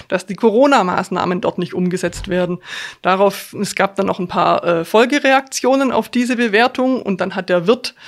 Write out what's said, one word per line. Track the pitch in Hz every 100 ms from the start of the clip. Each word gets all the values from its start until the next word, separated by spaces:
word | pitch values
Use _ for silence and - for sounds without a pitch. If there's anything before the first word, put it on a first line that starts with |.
| -
dass | 180 -
die |
Corona-Maßnahmen | 185 226 208 285 269 185 - 185 180 175 180
dort | - 175
nicht | 180
umgesetzt | - 180 180 175 - -
werden. | 180 180 175 - - - -
Darauf, | - 190 202 190 -
es | - 196
gab | - 196 -
dann | 196
noch | 185
ein | 180
paar, | 180 170 170
äh, | 175 165
Folgereaktionen | 165 214 240 285 277 269 269 - 247 269 269
auf | 220 214
diese | 240 240 240
Bewertung | 233 202 254 262 254 254
und | - 190
dann | 190
hat | 196 185
der | 175 170
Wirt | 254 - -